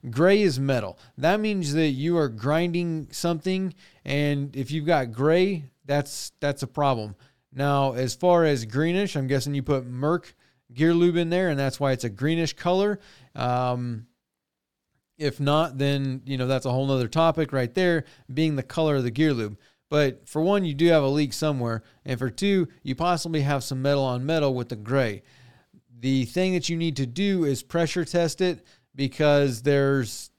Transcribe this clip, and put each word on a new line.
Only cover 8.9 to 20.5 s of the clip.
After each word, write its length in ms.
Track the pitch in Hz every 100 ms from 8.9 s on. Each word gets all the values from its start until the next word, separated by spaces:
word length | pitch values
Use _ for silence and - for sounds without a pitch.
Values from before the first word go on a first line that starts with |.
| 180 202 151
I'm 100 | 131
guessing 260 | 139 131
you 80 | 143
put 240 | 131 139 123
Merc 480 | 123 143 170 - _ _ _ _
gear 200 | 120 160
lube 240 | 170 175 170
in 120 | 170
there, 200 | 175 185
and 100 | 143
that's 220 | 139 -
why 100 | 143
it's 140 | 127 120
a 40 |
greenish 440 | 98 139 165 160
color. 480 | - 175 185 202 202 - - - -
Um, 720 | 123 123 127 123 123 117 117 _ _ _ _ _ _ _ _ _ _ _
if 240 | 147 -
not, 360 | 143 151 165 131
then, 440 | 139 143 135 131 131
you 120 | 135
know, 100 | 127
that's 180 | 131 131
a 60 |
whole 140 | 123 135
nother 240 | 135 117
topic 420 | 160 165 156 151
right 220 | 135 120
there, 320 | 190 185 165 - - _
being 220 | 127 160 147
the 80 |
color 320 | 131 - 156 143
of 80 |
the 80 | 123
gear 220 | 113 156
lube. 260 | 131 107 104 _ _ _
But 400 | 147 143 - -
for 120 | 151
one, 220 | 165